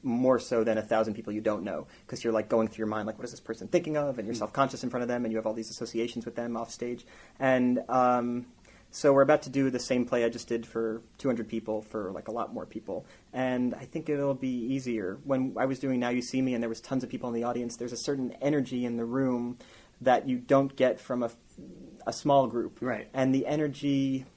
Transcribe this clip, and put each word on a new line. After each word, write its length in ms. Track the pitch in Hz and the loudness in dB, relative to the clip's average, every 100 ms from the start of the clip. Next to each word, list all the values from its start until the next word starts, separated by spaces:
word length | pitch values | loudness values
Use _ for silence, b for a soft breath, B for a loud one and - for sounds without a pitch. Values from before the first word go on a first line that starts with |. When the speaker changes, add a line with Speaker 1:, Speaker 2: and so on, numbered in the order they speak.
Speaker 1:
more 360 | 135 120 127 127 | -2 2 4 4
so 260 | - 120 | 4 2
than 140 | 113 110 | 2 0
a 40 | |
thousand 300 | 107 110 110 | 2 2 2
people 180 | 104 107 | -2 -6
you 120 | 107 | -2
don't 200 | 110 104 | 0 0
know, 240 | 98 78 - B - | -4 -6 -10 B -14
'cause 180 | 131 | -4
you're, 80 | 117 | 0
like, 160 | 110 107 | 0 2
going 200 | 117 110 | 2 2
through 100 | - | -2
your 40 | 107 | -4
mind, 200 | 107 104 | -2 -4
like, 120 | 101 | -8
what 60 | 120 | -10
is 60 | |
this 80 | - | -12
person 280 | - 113 110 | -10 -10 0
thinking 300 | 175 156 151 | 0 2 -2
of? 200 | 143 123 | -2 -4
And 80 | 104 | -4
you're 80 | |
Speaker 2:
Mm. 40 | 120 | -4
Speaker 1:
self-conscious 440 | 107 - 135 135 | -4 0 0 0
in 60 | 127 | -4
front 140 | 123 | -4
of 60 | 120 | -2
them, 160 | 123 117 | -2 0
and 60 | |
you 40 | 110 | 0
have 100 | 110 | -2
all 60 | |
these 160 | 113 110 | -4 -8
associations 560 | - 113 110 120 120 | -8 -6 -2 -2 -4
with 120 | 113 113 | -8 -6
them 200 | 120 117 | -6 -6
off 140 | 117 | -8
stage. 340 | - 120 120 - B B - | -6 -6 -6 -12 B B -2
And, 440 | 135 127 123 123 - | 2 4 4 2 2
um, 560 | 127 123 123 120 120 123 - B B B | 4 4 4 0 -4 -8 -20 B B B
so 220 | - 147 | 2 6
we're 80 | 139 | 8
about 220 | 135 151 | 8 6
to 80 | 143 | 4
do 180 | 135 135 | 2 2
the 100 | 127 | 0
same 280 | - 123 120 | 0 0 2
play 180 | 120 | 2
I 60 | 117 | 2
just 180 | 117 - | 0 -4
did 160 | 117 | -4
for 380 | 113 113 113 117 - - | -2 -4 -2 -4 -10 -4
two 100 | 135 | -2
hundred 200 | 117 107 | -2 -2
people 340 | 113 107 110 | -4 -4 -6
for, 280 | 110 110 95 | -4 -6 -6
like, 160 | 95 - | -8 -6
a 40 | |
lot 220 | 113 104 | -6 -6
more 100 | 117 | -6
people. 400 | 78 - - - B B B | -8 -12 -8 -8 B B B
And 400 | 127 127 127 123 | -4 -2 0 0
I 100 | - | -2
think 240 | 123 170 156 | -8 -8 -4
it'll 240 | 147 139 | -2 0
be 160 | 135 131 127 117 | -2 -2 -4 -2
easier. 460 | 135 127 110 92 101 | -4 -2 -2 -4 -6
When 280 | 139 131 131 110 | -2 0 0 0
I 80 | 131 | -2
was 120 | 131 | 0
doing 200 | 135 127 | -2 0
Now 80 | 123 | 0
You 140 | 123 | -2
See 180 | 120 131 | -2 0
Me 140 | 131 | 0
and 80 | 120 | 0
there 80 | 117 | -2
was 100 | 113 | -6
tons 240 | - 131 | -4 -4
of 60 | 123 | -4
people 180 | 131 123 | -6 -4
in 60 | |
the 100 | 117 | -2
audience, 320 | 117 123 120 - | -2 -2 -4 -6
there's 160 | 120 | -8
a 40 | 117 | -6
certain 340 | - 139 127 - | -4 -2 -4 -2
energy 460 | 143 151 127 127 123 | 0 0 0 -2 -2
in 100 | 117 | -2
the 80 | |
room 540 | 117 127 135 123 120 123 B B B B | -2 0 0 0 -2 -8 B B B B
that 260 | 127 120 135 | 4 4 4
you 120 | 123 | -4
don't 380 | 123 139 139 - | 4 4 4 4
get 220 | 127 - | 2 2
from 240 | - 123 | -4 -2
a, 80 | 117 - - - - - - - - | -2 -6 -20 -20 -18 -18 -20 -8 -6
a 60 | |
small 320 | 117 143 139 131 | -4 4 6 6
group. 320 | 117 107 - | 0 -4 -4
Speaker 2:
Right. 260 | 127 110 110 | -4 -4 -4
Speaker 1:
And 220 | 135 131 | 0 4
the 120 | 135 - | 4 2
energy 800 | 151 151 139 143 139 135 131 131 | 0 0 -2 0 2 2 -2 -6